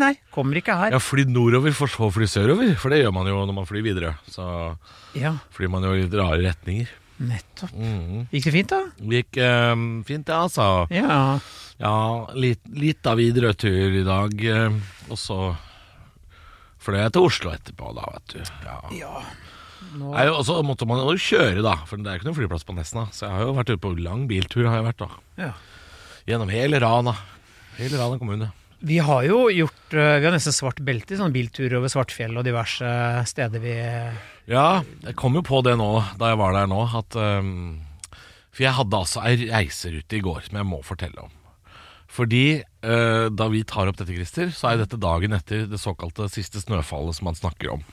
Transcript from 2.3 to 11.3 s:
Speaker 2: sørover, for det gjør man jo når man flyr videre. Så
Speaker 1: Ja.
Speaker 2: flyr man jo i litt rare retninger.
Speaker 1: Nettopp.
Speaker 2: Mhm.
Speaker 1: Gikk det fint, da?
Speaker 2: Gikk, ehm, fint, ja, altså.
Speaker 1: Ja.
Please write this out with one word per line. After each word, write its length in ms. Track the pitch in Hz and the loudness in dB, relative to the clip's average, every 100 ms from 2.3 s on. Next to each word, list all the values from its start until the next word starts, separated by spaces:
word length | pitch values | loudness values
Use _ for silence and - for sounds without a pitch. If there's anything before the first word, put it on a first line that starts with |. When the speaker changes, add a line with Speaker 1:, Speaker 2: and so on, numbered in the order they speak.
Speaker 2:
sørover, 420 | 101 110 190 247 139 | 4 4 6 4 2
for 80 | 135 | 4
det 80 | 151 | 4
gjør 100 | 117 92 | 4 2
man 100 | 95 | 0
jo 80 | 98 | 0
når 120 | 98 98 | -2 -4
man 100 | 92 | -4
flyr 160 | 104 | -2
videre. 300 | 110 92 82 78 - | -2 0 -2 -4 -10
Så 140 | - 90 87 82 80 - - - | -10 -6 -6 -6 -8 -14 -20 -12
Speaker 1:
Ja. 220 | - 147 151 - | -4 -2 -4 -8
Speaker 2:
flyr 160 | - 92 | -6 -2
man 160 | 92 | 0
jo 80 | 95 | 2
i 80 | 95 | 2
litt 160 | 90 101 | 0 0
rare 240 | 92 82 | 2 2
retninger. 480 | 92 90 - 101 117 - _ - | 0 -2 -4 -6 -6 -12 _ -6
Speaker 1:
Nettopp. 560 | 120 107 - - 185 101 | -4 -4 -8 -14 -12 -6
Speaker 2:
Mhm. 480 | 110 101 85 104 120 | -4 -4 -4 -6 -4
Speaker 1:
Gikk 160 | 143 127 | -2 0
det 60 | 165 | 0
fint, 160 | 196 | 0
da? 80 | 381 381 - 107 | -2 -4 -8 -2
Speaker 2:
Gikk, 240 | 123 - 131 | -2 0 0
ehm, 480 | 123 120 120 117 117 113 107 | 2 4 4 2 -2 -6 -6
fint, 160 | 151 151 | -8 -2
ja, 140 | 160 | -2
altså. 300 | 175 - 101 92 85 | 0 2 2 4 2
Speaker 1:
Ja. 320 | 175 196 143 135 | 0 2 4 2